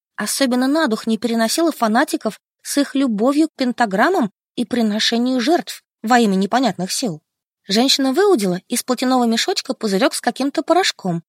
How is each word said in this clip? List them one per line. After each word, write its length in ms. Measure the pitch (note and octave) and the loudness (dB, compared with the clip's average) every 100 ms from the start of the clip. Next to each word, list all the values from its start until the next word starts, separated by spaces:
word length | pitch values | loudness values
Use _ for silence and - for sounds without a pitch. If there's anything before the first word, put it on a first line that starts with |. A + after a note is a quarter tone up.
| _ - | _ -10
Особенно 500 | G#3 - C4+ B3 C4 | -6 -2 0 0 0
на 220 | D4+ D4+ | 0 0
дух 180 | G#3+ - | -2 -2
не 100 | A3 | -2
переносила 540 | A#3+ A3+ A3+ - E4 | -2 -2 0 0 0
фанатиков 680 | - A3+ A3+ D#4 D#4+ A3 - _ _ | 0 0 2 0 -2 -6 -8 _ _
с 160 | - - | -6 -2
их 180 | C#4 C4+ | 0 0
любовью 520 | C4+ G3+ A#3+ C#4+ D#4+ | 0 2 0 2 0
к 40 | |
пентаграммам 800 | - B3 - A#3 F#3+ C#4 F#4+ A3+ _ _ - | 0 -4 0 0 2 2 2 -2 _ _ -8
и 80 | |
приношению 760 | A#3+ A#3+ A3 G#3 - A#3 B3 B3+ | -4 0 0 0 0 0 0 0
жертв 460 | A#3 E4+ - - _ _ | 2 0 0 -12 _ _
во 160 | A3 B3 | 2 4
имя 160 | A3 | 4
непонятных 560 | F#3+ G3 B3+ B3+ F3+ F#3 | 2 0 0 0 -2 -4
сил. 320 | - B3 D#3 _ _ _ _ - | -4 -4 -6 _ _ _ _ -4
Женщина 440 | G3+ C4+ - C4+ | 0 2 2 0
выудила 480 | C4 G4+ D#4+ G3 F3+ - | 2 4 4 2 -2 -4
из 160 | A#3+ | -6
платяного 440 | - B3 B3+ C4 A#3+ | -2 -2 2 2 2
мешочка 480 | A3+ - G4+ - | 0 -2 -4 -6
пузырёк 380 | B3 A3 F#3+ C#4+ | -6 -2 2 2
с 80 | - | 0
каким-то 440 | - - C4+ - | -4 -2 -4 -4
порошком 580 | D4+ E4 F#4+ - F#3+ E3+ | 0 2 2 -4 -4 -6